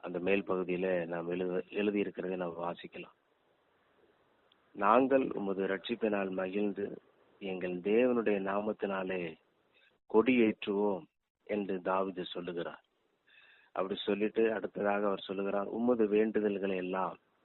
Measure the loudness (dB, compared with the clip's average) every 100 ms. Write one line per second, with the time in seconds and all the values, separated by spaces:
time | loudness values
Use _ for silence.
0 | -8 -4 0 0 0 -2 -2 -2 0 0
1 | -2 -4 -4 -4 -2 -4 -4 -2 -2 0
2 | -2 -4 -6 -4 -6 -4 -6 -6 -12 -16
3 | -18 _ _ _ _ _ _ _ _ _
4 | _ _ _ _ _ _ _ 0 6 6
5 | 6 4 2 -2 -4 -2 -2 -4 -4 -4
6 | -2 0 -2 -2 -4 -2 -2 -2 -6 -8
7 | -16 _ _ _ -8 -6 -4 -4 2 4
8 | 4 2 2 0 0 -2 -2 -2 -2 -2
9 | -4 -4 -6 -10 _ _ _ _ _ _
10 | _ 4 6 6 4 2 -2 0 0 0
11 | -6 _ _ _ -6 -4 -2 -4 0 0
12 | 0 -4 -8 -8 -8 -6 -8 -10 _ _
13 | _ _ _ _ -20 -20 _ -6 -4 -2
14 | 0 0 0 2 2 2 -4 -2 0 2
15 | 0 -2 -4 -4 -2 -2 -2 0 2 4
16 | 4 4 4 2 0 0 0 0 -2 -2
17 | -2 -6 _ _